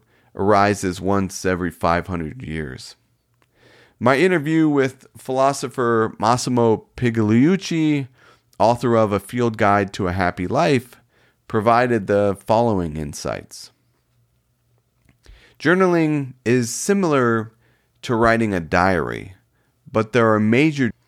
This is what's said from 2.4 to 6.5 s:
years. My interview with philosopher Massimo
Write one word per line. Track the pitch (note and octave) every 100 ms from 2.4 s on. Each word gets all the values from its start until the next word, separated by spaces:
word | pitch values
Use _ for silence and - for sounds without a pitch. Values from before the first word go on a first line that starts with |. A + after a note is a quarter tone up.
years. | - D#2+ D2 B1+ - - _ _ _ _ _ _ _ _ _ -
My | A#2+ C3+
interview | F#3 F3+ D3 D#3+ D#3
with | C#3+ C3+ C3 _ -
philosopher | - C3 C3+ C#3 C3 B2 A#2+ A2+ A2 -
Massimo | G#2+ B2 -